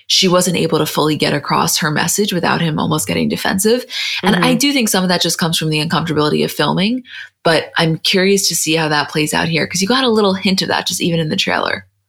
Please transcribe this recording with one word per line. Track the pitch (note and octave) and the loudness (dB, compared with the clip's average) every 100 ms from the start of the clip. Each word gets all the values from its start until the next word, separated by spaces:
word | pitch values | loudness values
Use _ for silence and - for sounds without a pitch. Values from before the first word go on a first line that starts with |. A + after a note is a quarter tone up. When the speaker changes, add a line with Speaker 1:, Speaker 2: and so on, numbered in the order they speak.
| - | -2
Speaker 1:
she | - F#3+ | 2 4
wasn't | F3+ F#3 | 4 2
able | E3+ D#3+ D#3 | 0 0 0
to | |
fully | D3+ - D3+ D3 | 0 0 0 0
get | D3+ | 0
across | D3 - D3+ E3 - | -2 0 0 0 0
her | D#3 | 0
message | D3 E3+ - G3+ | 0 0 0 0
without | F3+ E3 D#3+ | 0 0 0
him | E3 D#3 | 0 0
almost | E3 D#3 - | 0 -2 -2
getting | E3+ - | -2 -2
defensive. | F3 - F#3+ G#3+ B3 - - - - | -2 -2 0 2 0 -2 -8 -6 -2
And | F#3 F3 | 0 2
I | A#3+ | 2
Speaker 2:
Mm-hmm. | B3 | 2
Speaker 1:
do | C#4+ | 2
think | C#4 A3 | 2 0
some | F#3 | 0
of | F#3 | 0
that | F3 | 0
just | F3+ - | 0 0
comes | F3 D#3+ | -2 0
from | D#3 | 0
the | D3+ | -2
uncomfortability | D#3 D#3 E3 D3+ D3+ D#3 | 0 -2 0 0 2 2
of | D3 | 0
filming, | - D3+ D#3+ G3+ B3+ - - - _ | 0 0 0 0 -2 -6 -16 -18 _
but | E3 D#3 - - | 0 0 0 0
I'm | E3 D#3+ | 0 0
curious | - F#3+ F#3+ G3 - | 0 2 4 2 0
to | |
see | E3 D#3 | -2 0
how | D#3+ D#3 | 0 0
that | D3 C#3 | 0 -2
plays | D#3+ D3+ | -2 0
out | E3+ E3+ | 0 0
here, | D#3+ - | -2 -2
'cause | - | -2
you | G3 | 0
got | B3+ | 0
a | B3+ | 2
little | A3 G3+ | 2 2
hint | F#3+ G3 F#3+ | 0 0 0
of | E3+ | 0
that | E2+ - | -2 -2
just | F3+ | -2
even | F3 E3 | 0 0
in | D#3 | 0
the | |
trailer. | - - F2+ G1+ - - _ | -2 -2 -2 -2 -4 -10 _